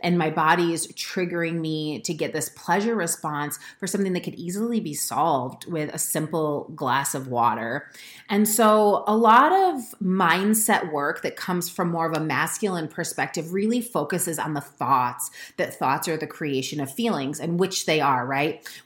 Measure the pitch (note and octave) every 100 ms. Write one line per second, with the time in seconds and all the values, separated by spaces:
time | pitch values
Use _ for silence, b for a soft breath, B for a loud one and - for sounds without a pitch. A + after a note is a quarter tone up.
0 | F3 F3 D#3 D#3+ D#3 F3 E3+ E3 - -
1 | - F#3+ F3 F3 E3 E3 D#3+ D#3 D3+ C#3
2 | - D#3+ D3+ D#3 - - - F#3 A3+ A3
3 | E3+ - D#3+ D3 D3 - B B F3+ G3+
4 | G3 F3+ - - E3+ G3 A#3 A3+ D#3 D3
5 | - B2 E3 C3+ B2+ - - E3 D3+ -
6 | - D#3+ D3+ E3 D3+ C#3+ - D#3+ C#3+ C3+
7 | C#3 C#3 C3 A#2+ A#2 A2 A2+ C#3 - B
8 | B B B G3+ G#3+ - A3 G#3+ G#3 G3
9 | - A3 A3 A#3 D4+ F#4+ F#4 C#4+ A3+ -
10 | F#3 F#3 E3+ F3+ G3+ A3 - G3+ F3 D3
11 | C#3+ E3+ E3+ - - F3 F3 - F3 E3+
12 | E3 D#3 D#3 C3+ E3 - G#3 F3 D#3 -
13 | D#3+ - C#3 F3+ D#3+ F#3+ G#3+ B3 A#3 E3
14 | D3+ F3+ F3 D#3 D3+ D3 - - C3 C3+
15 | B2 A#2+ - B B B E3 - C3+ D3+
16 | F3+ D#3 D3+ - D#3 C3+ C3 D3 C3+ -
17 | A#3 D#3+ C3+ D3 E3 E3+ F#3 - - D#3
18 | C#3+ B2+ B2 C#3 D3+ - B B